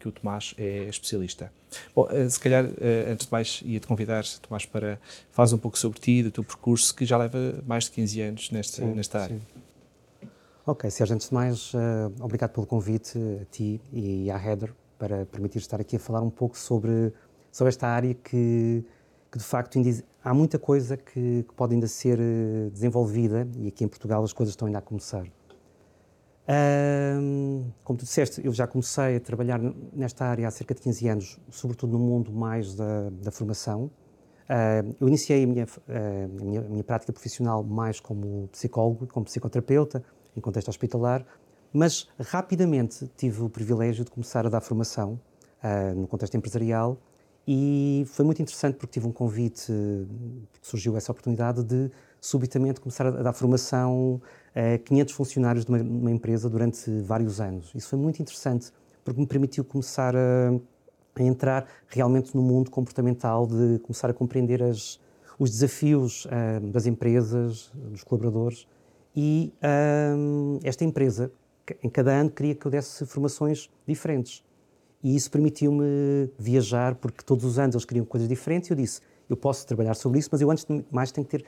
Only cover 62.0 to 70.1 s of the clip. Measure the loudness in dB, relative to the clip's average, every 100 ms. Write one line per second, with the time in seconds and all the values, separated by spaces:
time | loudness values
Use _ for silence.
62 | 4 4 2 2 4 4 2 -2 -4 0
63 | 0 0 0 2 2 4 4 2 -2 -4
64 | -2 0 0 0 2 2 0 -2 -6 -16
65 | _ _ -12 0 0 4 2 2 4 4
66 | 2 -4 -6 -2 0 -2 0 0 2 2
67 | 4 4 4 0 -2 -4 -12 -14 -12 -10
68 | -2 0 0 0 -2 -4 -18 _ _ _
69 | _ 0 2 2 0 -2 2 4 4 4
70 | 2